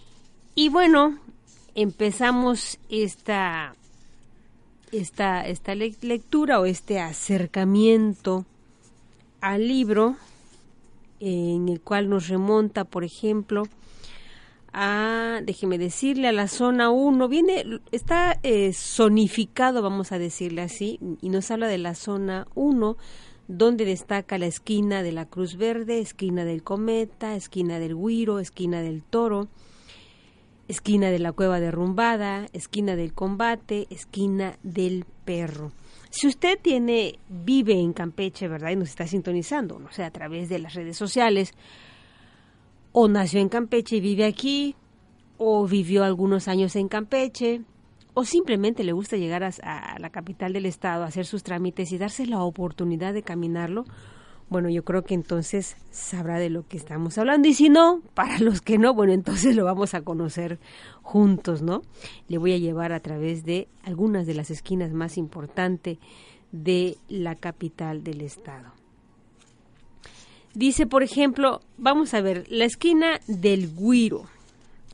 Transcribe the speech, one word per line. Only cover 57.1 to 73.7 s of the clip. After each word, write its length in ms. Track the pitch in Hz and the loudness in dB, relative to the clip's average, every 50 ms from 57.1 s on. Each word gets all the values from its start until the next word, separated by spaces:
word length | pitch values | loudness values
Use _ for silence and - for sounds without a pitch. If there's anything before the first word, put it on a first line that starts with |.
| - 208 | -2 0
hablando. 300 | 220 262 285 302 285 311 | 2 4 6 6 8 8
Y 60 | 277 | 8
si 160 | - 294 311 | 8 10 10
no, 320 | 285 330 330 330 359 339 - - - | 10 10 10 8 6 4 -2 -6 -2
para 240 | - 269 - 254 - | -2 -2 0 2 2
los 200 | 226 233 208 175 | 4 4 2 2
que 180 | - - 220 214 | 0 2 4 6
no, 160 | 226 247 262 | 6 6 6
bueno, 200 | 214 208 196 185 | 6 6 6 6
entonces 420 | 196 180 - 202 190 175 269 240 | 4 2 0 0 2 4 4 6
lo 80 | 226 190 | 4 4
vamos 300 | 180 185 180 202 196 - | 2 2 0 0 -2 -2
a 80 | 175 | -4
conocer 580 | 147 170 170 165 170 156 - 175 170 170 170 165 - - - - - - - - - | -6 -4 -4 -4 -4 -4 -4 -6 -6 -6 -8 -10 -14 -18 -20 -20 -20 -20 -20 -20 -8
juntos, 580 | - - 202 208 202 190 175 - 185 170 151 | 0 4 6 6 6 6 4 2 -2 -2 -2
¿no? 220 | 156 165 180 233 - - - - - - - - - - | 0 -2 -2 -2 -6 -10 -18 -20 -20 -20 -20 -18 -10 -6
Le 100 | 170 165 | -4 0
voy 140 | 165 185 | 0 2
a 60 | 185 175 | 2 2
llevar 340 | 170 165 160 165 170 170 | 0 -2 -2 -2 -4 -4
a 80 | 170 160 | -4 -6
través 460 | - - 156 151 151 160 165 165 160 | -6 -8 -8 -6 -4 -4 -4 -6 -4
de 240 | 156 170 180 190 - _ _ | -4 -4 -4 -4 -8 _ _
algunas 460 | - 190 180 160 202 220 208 190 175 160 | -12 -8 -4 -2 0 0 0 0 -2 -4
de 60 | 160 | -4
las 180 | 151 143 - | -6 -6 -8
esquinas 400 | 160 147 - - 185 185 180 160 | -10 -10 -8 -4 -4 -4 -4 -4
más 260 | 156 165 165 170 165 190 | -4 -4 -6 -6 -6 -6
importantes 840 | 165 151 - 147 147 143 - - 185 185 185 170 - 180 165 - _ - - - - - - _ _ _ | -8 -8 -8 -12 -14 -10 -4 -2 -2 -2 -2 -4 -6 -8 -10 -10 _ -20 -20 -20 -20 -20 -20 _ _ _
de 460 | - 165 151 170 180 180 180 180 160 - - - | -14 -6 -2 0 2 2 2 0 -4 -6 -12 -10
la 280 | - 196 175 170 165 | -8 -6 -6 -6 -6
capital 680 | - - 175 170 - - 160 - - 165 160 156 156 151 | -8 -10 -12 -10 -8 -10 -10 -8 -8 -8 -8 -8 -8 -8
del 160 | 160 156 147 | -10 -10 -10
estado. 540 | 147 143 - - - - 139 131 123 120 - _ _ _ _ _ _ _ _ _ _ _ _ _ _ _ _ _ _ _ _ _ - - - - - - - - - - - - _ _ - | -10 -12 -14 -16 -18 -18 -18 -20 -20 -20 -20 _ _ _ _ _ _ _ _ _ _ _ _ _ _ _ _ _ _ _ _ _ -20 -20 -20 -20 -20 -20 -20 -20 -20 -20 -20 -20 _ _ -4
Dice, 320 | 214 233 269 269 - 302 | 0 2 2 4 4 2
por 160 | 226 - 269 | 4 4 4
ejemplo, 600 | 269 254 - 277 285 285 247 277 277 262 240 - _ _ _ - | 2 2 2 2 2 2 2 2 2 2 0 -2 _ _ _ -2
vamos 360 | 226 262 285 302 311 - - | 2 2 4 4 2 2 0
a 60 | 214 | 0
ver, 240 | 196 190 185 180 175 - | 0 0 0 -2 -4 -4
la 160 | 226 226 226 | 0 0 0
esquina 560 | 233 233 - - 339 339 320 320 330 320 - - - | 0 0 0 2 4 4 4 4 2 0 -2 -4 -6
del 460 | 220 180 170 208 196 190 185 165 | -2 0 2 2 4 2 0 -2